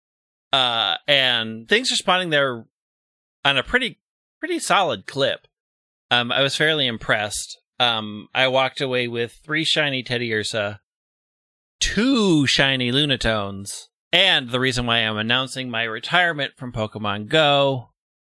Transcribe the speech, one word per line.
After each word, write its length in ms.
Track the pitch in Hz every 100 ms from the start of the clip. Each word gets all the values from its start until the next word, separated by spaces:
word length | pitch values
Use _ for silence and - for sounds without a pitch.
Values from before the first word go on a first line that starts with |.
| _ _ _ _ _
Uh, 440 | 135 123 117 101 - -
and 640 | 139 127 120 110 110 113
things 200 | 214 247
are 40 | 233
spawning 340 | - 180 175
there 360 | 147 135 117 - _ _ _ _ _ _ _ 139
on 120 | 135
a 60 |
pretty, 360 | - 247 233 - _ _ _ _
pretty 180 | 320 339
solid 460 | - 190 170 101 -
clip. 420 | 135 127 80 _ _ _ _ _ _ _
Um, 180 | 123 120
I 100 | -
was 160 | 135 -
fairly 300 | 156 156 127
impressed. 680 | 113 - 110 104 - - - _ -
Um, 480 | 120 110 107 107 - 123
I 120 | 131
walked 320 | 131 131 -
away 260 | 135 127 120
with 320 | 117 117 - -
three 180 | 156
shiny 400 | 156 165 147 131
Teddiursa, 760 | 117 120 120 107 101 113 104 101 _ _ _ _ _ _ _ _ _ _
two 640 | - 196 254 254 196 156 127
shiny 440 | - 139 131 123
Lunatones, 920 | 135 147 127 117 110 98 98 98 - - _ _
and 380 | 175 190 160 120
the 100 | 123
reason 260 | 131 123 120
why 140 | 117
I'm 180 | 110 107
announcing 520 | 110 127 131 131 127
my 140 | 113
retirement 720 | 117 110 - 175 175 151 139 -
from 140 | 127
Pokemon 560 | 120 107 104 104 101 107
Go, 640 | 156 147 143 139 131 - _ _ _ _